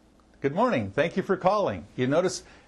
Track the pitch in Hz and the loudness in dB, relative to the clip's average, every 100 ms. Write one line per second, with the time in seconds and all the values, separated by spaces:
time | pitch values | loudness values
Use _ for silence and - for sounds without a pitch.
0 | _ _ _ _ 139 156 220 160 98 117 | _ _ _ _ -4 0 2 2 -2 0
1 | 160 196 180 185 180 208 170 104 - - | 0 0 -2 0 2 2 0 -4 -8 -4
2 | 123 151 185 - - - | 0 2 0 -2 -12 -20